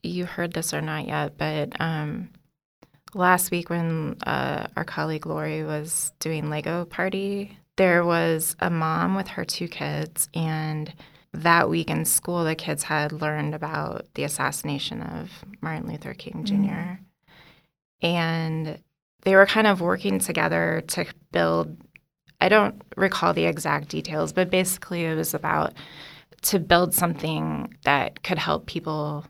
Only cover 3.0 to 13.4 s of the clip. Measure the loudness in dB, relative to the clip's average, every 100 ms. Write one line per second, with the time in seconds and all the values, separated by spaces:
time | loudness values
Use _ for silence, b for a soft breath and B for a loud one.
3 | -14 0 4 4 2 -2 -2 -2 0 0
4 | -2 -4 -2 -2 -2 -4 -4 -6 -6 -2
5 | -2 -2 -4 -4 -2 -4 -4 -4 -4 -4
6 | -4 _ -4 -2 -2 -2 -2 -4 -4 -2
7 | -2 0 -2 -4 -6 -14 _ 2 6 6
8 | 6 4 4 2 0 -2 0 2 0 2
9 | 2 0 -2 -6 -6 -4 -6 -6 -4 -4
10 | -6 -4 -4 -2 -2 -2 -2 -4 -6 -12
11 | B B B -2 4 6 6 2 0 -2
12 | 0 0 0 0 0 -2 -4 -4 -2 0
13 | 0 -2 -2 0